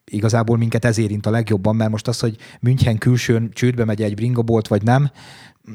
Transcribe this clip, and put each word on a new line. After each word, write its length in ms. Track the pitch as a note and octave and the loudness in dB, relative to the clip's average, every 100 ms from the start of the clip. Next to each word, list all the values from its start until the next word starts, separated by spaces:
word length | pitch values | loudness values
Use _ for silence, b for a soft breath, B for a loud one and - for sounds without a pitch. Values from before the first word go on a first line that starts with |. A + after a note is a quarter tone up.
igazából 520 | - G#2 A2 A2+ A2 A#2 | -10 -2 0 2 2 0
minket 280 | A#2 A2+ | 0 0
ez 140 | A#2+ A2 | 0 0
érint 280 | G#2+ G#2 G#2+ | -2 -2 -2
a 40 | |
legjobban, 460 | A2+ A2 G#2 G2+ A2 | -2 0 0 0 0
mert 140 | A2 | 0
most 180 | A2+ - | -2 -4
az, 120 | A#2 | -4
hogy 160 | A#2+ A2 B B | -4 -6 B B
München 380 | A#2+ C3 - A2 | 0 2 2 2
külsőn 520 | B2 B2 - A2+ A2+ | 2 0 2 0 -2
csődbe 320 | - B2 A#2+ | -2 -2 0
megy 180 | A2 G#2+ | -2 -2
egy 120 | G#2+ | -2
bringabolt, 540 | G2+ A#2 A#2+ A2+ A2+ - | -2 -2 -2 0 0 2
vagy 140 | G#2 | 0
nem, 280 | G#2+ C3 C#3+ B B B B B - | 4 4 2 B B B B B -18